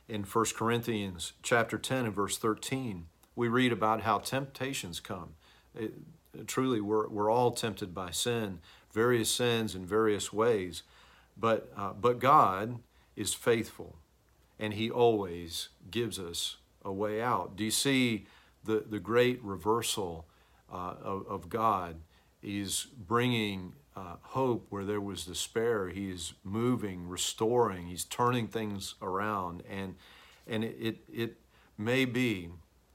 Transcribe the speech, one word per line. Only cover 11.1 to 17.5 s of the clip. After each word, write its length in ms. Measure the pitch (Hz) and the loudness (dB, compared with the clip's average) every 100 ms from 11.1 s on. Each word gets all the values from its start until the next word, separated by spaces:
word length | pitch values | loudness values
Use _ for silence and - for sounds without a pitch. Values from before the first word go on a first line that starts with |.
| - _ - | -20 _ -2
but, 340 | 190 - - - | 2 2 0 -6
uh, 160 | 98 | -6
but 280 | 101 117 123 | 0 2 4
God 600 | 123 151 113 92 113 120 - _ _ - | 8 8 8 4 -2 -6 -12 _ _ -6
is 160 | 101 | -4
faithful, 640 | - - 117 110 - 85 78 _ _ _ _ _ - | 0 2 2 2 -10 -16 -18 _ _ _ _ _ -8
and 160 | 107 | -6
he 160 | 107 113 | -2 -2
always 800 | - 120 110 95 85 82 82 - _ - | 6 6 6 0 -6 -8 -8 -10 _ -8
gives 280 | 107 117 92 | -4 -2 -4
us 380 | 87 85 - - _ _ | -8 -6 -6 -8 _ _
a 80 | 101 | -8
way 300 | 98 104 107 | -2 -2 0
out. 340 | 117 110 90 | 0 0 -2